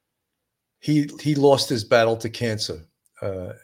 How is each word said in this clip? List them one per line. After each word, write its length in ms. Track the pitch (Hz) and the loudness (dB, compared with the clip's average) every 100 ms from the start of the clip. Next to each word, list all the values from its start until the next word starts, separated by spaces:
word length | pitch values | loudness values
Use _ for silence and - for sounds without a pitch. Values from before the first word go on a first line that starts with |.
| _ _ _ _ _ _ _ _ | _ _ _ _ _ _ _ _
he, 320 | - 151 143 - | 0 0 0 -4
he 140 | 151 | -2
lost 340 | 143 139 131 - | 4 4 4 0
his 140 | 123 | -4
battle 340 | 104 120 113 113 | 2 2 4 0
to 120 | 113 | -6
cancer. 560 | - 120 107 - 80 82 _ _ - | -4 -4 -4 -6 -10 -16 _ _ -12
Uh, 340 | 101 95 92 110 | -10 -8 -12 -14